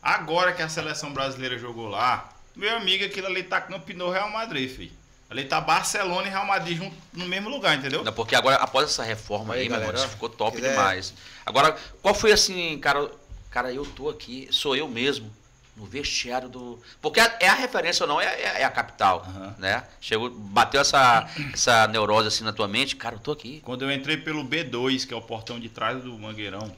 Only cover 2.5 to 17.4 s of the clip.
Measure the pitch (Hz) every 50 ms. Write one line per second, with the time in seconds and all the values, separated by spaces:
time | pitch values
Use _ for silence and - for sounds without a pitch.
2.5 | _ - 196 208 226 233 208 185 185 190 202 190 - 202 180 196 185 190 180 -
3.5 | 190 185 - - 185 190 - - - 175 180 175 180 190 202 214 214 220 226 220
4.5 | 165 139 131 - - - 92 78 - - - _ - _ - _ 107 123 143 135
5.5 | 156 160 156 156 160 180 180 - - 208 202 185 175 185 190 196 190 190 202 196
6.5 | 196 185 170 175 175 165 185 196 190 - - - - 160 180 180 180 190 202 214
7.5 | 277 277 214 180 156 143 131 139 131 165 - 110 107 117 113 107 131 123 117 131
8.5 | 135 - 107 - - 135 147 147 - - 123 113 110 107 - - 104 101 107 110
9.5 | - 127 131 117 123 117 110 110 110 123 135 127 110 107 110 117 - - 110 110
10.5 | 113 117 120 131 135 135 101 95 95 92 95 - - - - - - - - -
11.5 | 107 131 143 156 151 - - - - - - 185 214 - - 220 208 - - -
12.5 | 190 180 175 165 156 139 - 147 139 139 147 - - - - - - - - -
13.5 | - 123 123 127 123 135 143 139 - - 131 151 147 - - - 120 131 135 -
14.5 | - - - 147 135 135 151 147 120 117 120 139 135 117 110 110 - - - -
15.5 | _ _ _ - - 110 107 92 90 139 143 - - - - 123 120 127 131 127
16.5 | 123 127 123 123 120 113 - - - _ - 151 - 226 226 233 226 -